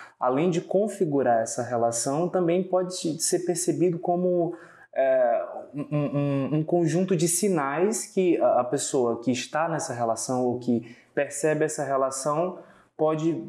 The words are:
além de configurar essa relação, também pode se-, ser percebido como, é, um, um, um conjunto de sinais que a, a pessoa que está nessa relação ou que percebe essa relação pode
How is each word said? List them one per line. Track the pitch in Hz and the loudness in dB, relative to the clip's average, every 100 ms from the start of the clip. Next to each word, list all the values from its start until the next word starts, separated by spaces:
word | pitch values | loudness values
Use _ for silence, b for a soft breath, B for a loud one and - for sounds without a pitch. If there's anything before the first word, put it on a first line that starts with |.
| B - | B -4
além | 127 135 180 | 0 2 2
de | 170 | 0
configurar | - 190 214 - 165 139 123 117 | 0 0 0 -2 0 2 2 2
essa | 113 - | 0 -4
relação, | 120 120 117 117 143 147 175 | -4 0 0 0 -2 -2 0
também | 185 165 180 | 0 2 0
pode | 185 185 180 - | 0 0 -2 -4
se-, | 165 151 | -6 -4
ser | - 359 | -2 0
percebido | - 165 - 143 180 165 | -2 -2 -2 0 0 0
como, | - 175 180 175 165 B B B B | -2 0 2 2 0 B B B B
é, | - 135 131 123 107 - - - | -2 2 4 2 2 -2 -10 -10
um, | 147 - | -10 -4
um, | 151 143 143 143 139 131 156 | -2 0 0 0 0 0 0
um | |
conjunto | 156 175 160 165 190 | 2 2 2 2 2
de | 175 170 | 2 2
sinais | - 208 170 139 151 202 214 | 2 2 2 0 2 0 0
que | - 190 180 - | -4 0 2 4
a, | - 117 | 4 4
a | |
pessoa | 123 139 - 139 117 113 | 2 -2 0 0 2 0
que | 135 | -2
está | 123 - 151 165 | -2 -2 -2 -2
nessa | 151 - | -2 -6
relação | 120 117 110 - 127 | -2 -2 -2 -2 0
ou | 123 123 | 0 0
que | 123 117 - - _ | 0 0 -2 -14 _
percebe | 147 143 - 156 151 | -4 -4 -2 0 2
essa | 156 151 | 0 -2
relação | 139 135 131 - 151 151 143 151 B B B - | -2 0 0 -2 -2 -2 -2 -6 B B B -2
pode | 156 160 160 143 | 0 2 0 -2